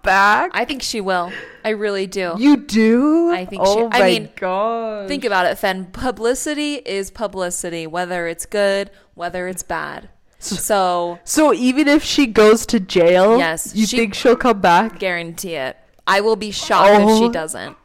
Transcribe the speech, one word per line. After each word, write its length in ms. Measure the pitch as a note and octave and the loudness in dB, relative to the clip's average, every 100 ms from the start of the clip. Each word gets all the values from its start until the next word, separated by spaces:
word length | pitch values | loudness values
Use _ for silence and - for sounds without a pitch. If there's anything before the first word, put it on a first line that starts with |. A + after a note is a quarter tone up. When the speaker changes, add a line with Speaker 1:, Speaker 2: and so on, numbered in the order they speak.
Speaker 1:
back? 480 | G3+ F#3+ G3+ A3 F4 | 0 2 4 2 0
Speaker 2:
I 100 | G3+ | -4
think 180 | A#3+ C4+ | -6 -6
she 180 | - A3+ | -6 -6
will. 320 | F#3+ F3+ F3 - - - | -2 -2 -4 -10 -16 -8
I 60 | G#3+ | -6
really 360 | G#3+ G#3 G3 F#3+ | -4 -4 -4 -6
do. 280 | G3 F3+ F3+ | -6 -6 0
Speaker 1:
You 180 | C#4+ C4+ | 4 4
do? 720 | - G#3+ A3 A#3+ D4 E4 E4+ | 2 2 4 4 4 2 2
Speaker 2:
I 120 | F4+ | -2
think 200 | F#3 G3 | -6 -2
she, 80 | F#3+ | 2
Speaker 1:
Oh 160 | G#3 A#3 | 2 2
Speaker 2:
I 100 | A#3 | 2
Speaker 1:
my 60 | F#3+ | 2
Speaker 2:
mean, 240 | F3+ D#3 - | 2 -4 -8
Speaker 1:
gosh. 720 | F#3 F#3 A3+ A#3 A3+ G#3+ G3 | -4 -2 -4 -4 -8 -10 -8
Speaker 2:
think 160 | C#4+ | -6
about 220 | A#3 F#3+ F3+ | -2 0 0
it, 100 | F#3+ | -2
Fen. 280 | G3 F#3+ F#3 | -4 -4 -10
Publicity 880 | A#3+ B3+ G3 A#3 C4 D#4 D4 D4 C#4+ | -6 -6 -2 -2 -2 -4 -4 -4 -6
is 340 | - G3 G3 | -6 -8 -8
publicity, 760 | - G#3 F#3+ F3+ F3+ F3+ E3+ D#3+ | -8 -8 -6 -6 -6 -8 -8 -8
whether 400 | E3+ F3+ F3+ E3+ | -8 -6 -6 -6
it's 180 | E3+ - | -10 -6
good, 440 | G#3 G3+ G3 G3 - _ | -2 0 0 -4 -14 _
whether 340 | - F3 F3+ F3+ | -12 -10 -8 -8
it's 140 | F#3 | -10
bad. 460 | - E3 D3 D3 - _ _ _ | -8 -8 -8 -12 -18 _ _ _
Speaker 1:
So, 180 | - F3+ | -10 -8
Speaker 2:
So 600 | - G#3 F#3 F3 F3 E3+ | -2 0 2 0 -4 -8
Speaker 1:
so 300 | - D4+ D4+ | -4 2 2
even 320 | G#3 B3 B3+ C#4+ | 4 2 2 4
if 140 | D4+ | 2
she 220 | - - C4 | 2 0 2
goes 400 | A3 G#3+ A3+ - | 4 6 4 2
to 140 | A3+ | -2
jail, 580 | F#3 F#3 E3+ F3+ G3+ A#3 | 0 2 4 6 6 4
Speaker 2:
Yes, 360 | E3 E3 - | 2 -4 -6
Speaker 1:
you 120 | G#3 G#3 | -2 0
Speaker 2:
she 100 | B3 | 0
Speaker 1:
think 180 | A3+ | -2
she'll 220 | - B3+ A#3+ | 0 2 2
come 240 | B3 G#3 | 2 2
back? 380 | F3+ F3 A3 - | 4 4 2 -4
Speaker 2:
Guarantee 560 | F#3+ F3 E3+ E3 F#3 | -6 -6 -8 -12 -10
it. 220 | D#3 B2+ - _ _ | -8 -8 -10 _ _
I 160 | - G3 | 0 0
will 140 | G#3+ | 2
be 160 | G#3+ G#3+ | -2 -4
shocked 400 | - - F#3+ G3 G#3 | -8 0 4 6 6
if 160 | G#3 A3 | 6 4
she 60 | A#3 | 2
Speaker 1:
Oh 40 | |
Speaker 2:
doesn't. 440 | F3+ D#3 G#2 G#2 - | -2 -8 -10 -14 -16